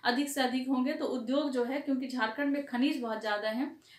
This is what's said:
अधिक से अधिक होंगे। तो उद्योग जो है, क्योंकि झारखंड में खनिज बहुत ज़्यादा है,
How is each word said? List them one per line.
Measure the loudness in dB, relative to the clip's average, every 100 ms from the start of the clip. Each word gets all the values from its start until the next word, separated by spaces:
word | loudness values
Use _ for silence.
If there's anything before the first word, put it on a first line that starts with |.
अधिक | 0 2 2
से | 2
अधिक | 0 0 0
होंगे। | 2 2
तो | 0 -2
उद्योग | -2 0 2 2
जो | 0
है, | 0 -2
क्योंकि | 0 -2 -2
झारखंड | -2 -2 0 0
में | 0 -2
खनिज | 2 2 2
बहुत | -2 -2
ज़्यादा | -2 -2 0
है, | 0 -2 -6 -18